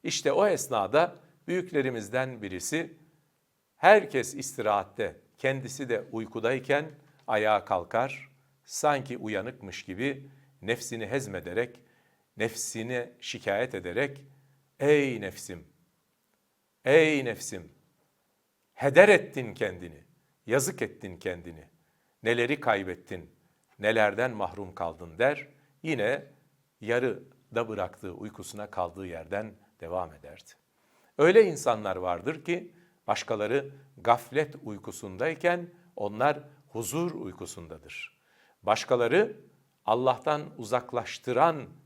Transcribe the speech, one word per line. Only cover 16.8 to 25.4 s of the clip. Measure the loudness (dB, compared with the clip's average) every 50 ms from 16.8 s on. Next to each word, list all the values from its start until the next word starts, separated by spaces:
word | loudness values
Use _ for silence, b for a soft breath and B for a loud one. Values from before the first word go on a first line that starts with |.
| _
ey | 6 8 8 8 6 2 0 -2
nefsim, | -4 -6 -6 -10 -12 -12 -12 -14 -16 _ _ _ _ _ _ _ _ _ _ _ _ _ _ _ _ _ _ _ _ _
heder | -2 -2 6 10 10 10 10
ettin | 10 6 4 -2 -6 -6 -6 -6 -4
kendini, | -4 -4 -4 -4 -8 -14 -16 -16 -18 _ _ _ _ _ _ _ _ _
yazık | 2 2 2 2 0 -2 -4
ettin | -6 -6 -6 -12 -12 -12 -12
kendini, | -6 -6 -6 -6 -6 -12 -16 -16 -16 -20 _ _ _ _ _ _ _ _ _ _ _
neleri | 0 0 2 2 2 0 0 0
kaybettin, | 2 2 2 2 0 -6 -8 -10 -10 -12 -12 -12 -12 -18 _ _ _ _ _ _ _ _ _ 0
nelerden | 0 2 4 4 4 4 2 0 -2 -2
mahrum | -2 -4 -6 -6 -6 -10 -12 -12 -8
kaldın." | -6 -6 -6 -6 -10 -16 -16 -2 0
der, | 0 0 0 -2